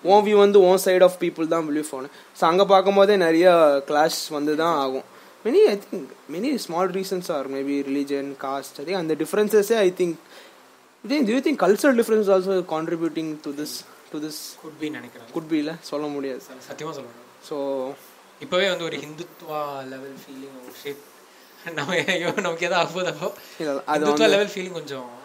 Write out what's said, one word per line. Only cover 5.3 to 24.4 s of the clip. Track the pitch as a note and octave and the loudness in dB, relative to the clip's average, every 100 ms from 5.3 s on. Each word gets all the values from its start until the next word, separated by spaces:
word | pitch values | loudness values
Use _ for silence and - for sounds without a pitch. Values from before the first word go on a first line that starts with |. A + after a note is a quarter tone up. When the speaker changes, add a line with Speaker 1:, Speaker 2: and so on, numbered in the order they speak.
| - | -8
Speaker 1:
Many, | G#3+ E4+ G#4+ | 0 4 4
I | G3+ | 2
think, | - G3 C3+ - - | -6 -12 -12 -18 -12
many | D#3 B3+ C4 - | -6 -4 -4 -4
small | E3 F#3 | -2 -2
reasons | F#3+ F#3+ F#3 F3+ | -2 -6 -6 -6
are | D#3 C3+ | -6 -6
maybe | C3+ C#3 C#3+ | -6 -4 -4
religion, | C#3 C#3 C#3 C#3 C#3 C#3 | -2 -4 -2 -4 -6 -10
caste. | C3+ C#3 C3 - | -8 -8 -10 -14
I | |
think | D3 | -6
அந்த | F#3+ D#3+ | -4 -2
டிஃபரன்சஸே, | D#3 D#3 G3 G#3 G#3+ G3+ A3+ | -4 -2 0 2 2 2 2
I | F#3 F3+ | 2 2
think, | F3 D#3 - - - - _ _ _ _ G#3 | -4 -4 -14 -20 -20 -20 _ _ _ _ -4
do | D4 G#3 | 0 2
you | B3+ | 2
think | D#4+ C#4+ | 0 2
cultural | F3+ G#3 D4 A#3+ | 2 4 4 4
difference | A3 A3 G3 | 2 2 4
is | F#3+ | 2
also | F#3 F#3+ F3 | 2 -2 -2
contributing | D#3+ D#3+ E3+ E3 D#3+ D#3+ D3+ | -4 -4 -4 -4 -4 -8 -8
to | D3 C#3+ | -10 -8
this, | D3 - - - - | -8 -10 -16 -20 -14
to | D#3 | -10
this? | D3+ D3+ - - | -10 -12 -16 -16
Speaker 2:
Could | E3 D3 | -20 -10
be | D3+ | -10
நினைக்கிறேன். | B2+ B2 B2 - | -10 -14 -20 -12
Speaker 1:
Could | E3+ D#3 | -10 -2
be | |
இல்ல, | D#3+ D3 E3+ | -2 -2 -8
சொல்ல | - D3 D3+ | -8 -8 -6
முடியாது. | C#3+ C3+ B2+ | -6 -8 -10
Speaker 2:
ச-, | - B2+ - | -14 -20 -18
சத்தியமா | - D#3 C#3 | -12 -12 -12
சொல்ல | A#2+ | -16
முடியாது. | - - - - | -20 -20 -20 -12
Speaker 1:
So | D3 C#3 C3+ C3 C#3+ - - - _ | -8 -4 -6 -6 -10 -20 -20 -20 _
Speaker 2:
இப்பவே | D3+ F3+ G3 | -4 0 0
வந்து | F3 | -2
ஒரு | E3 D3 | -6 -8
ஹிந்துத்வா | D3+ D#3 E3+ - E3 D3+ D3 C#3 C3 | -12 -14 -16 -18 -12 -8 -8 -8 -12
லெவல் | C3 C3+ C3 | -14 -16 -18
ஃபீலிங், | - C3+ C3+ C3 | -20 -18 -18 -18
oh | B2+ B2 | -20 -14
shit, | C#3+ C#3+ - - - - - - E3 | -14 -14 -18 -20 -20 -20 -20 -18 -12
நம்ம, | D#3 C#3+ E3+ D#3 | -8 -2 -2 0
ஐயோ, | F3 E3+ D#3+ | -2 -2 -2
நமக்கு | F3+ E3 F3 | -4 -4 -2
ஏதோ | F#3 | 0
ஆகுது | D#3 E3+ F3+ | -2 -4 -6
அப்போ. | - F3+ - - - | -6 -10 -10 -20 -8
Speaker 1:
இல்ல, | D#3 C#3 | -6 -6
அது | - D3+ | -2 0
Speaker 2:
ஹிந்துத்வா | D3 | 2
Speaker 1:
வந்து | D3+ A3 | 4 4
Speaker 2:
லெவல் | G3 | 4